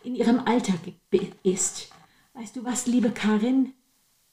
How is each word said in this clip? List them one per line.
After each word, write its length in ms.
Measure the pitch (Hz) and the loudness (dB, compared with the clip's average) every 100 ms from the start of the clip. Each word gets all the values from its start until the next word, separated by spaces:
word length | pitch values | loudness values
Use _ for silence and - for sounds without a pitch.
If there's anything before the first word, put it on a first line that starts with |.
in 100 | 247 | -8
ihrem 260 | 247 226 254 | -2 2 2
Alltag 380 | - 247 - 175 180 - _ | 2 0 0 -2 -6 -16 _
be-, 220 | 190 - - | 0 0 -2
ist. 480 | 185 196 - - - - _ _ _ | 0 0 -2 -6 -14 -20 _ _ _
Weißt 240 | 247 202 262 | -16 -14 -10
du 80 | |
was, 220 | 233 214 247 | -6 -4 0
liebe 240 | 247 240 | 2 0
Karin, 640 | - 208 214 240 262 254 - _ _ _ _ _ | 0 0 2 2 2 0 -4 _ _ _ _ _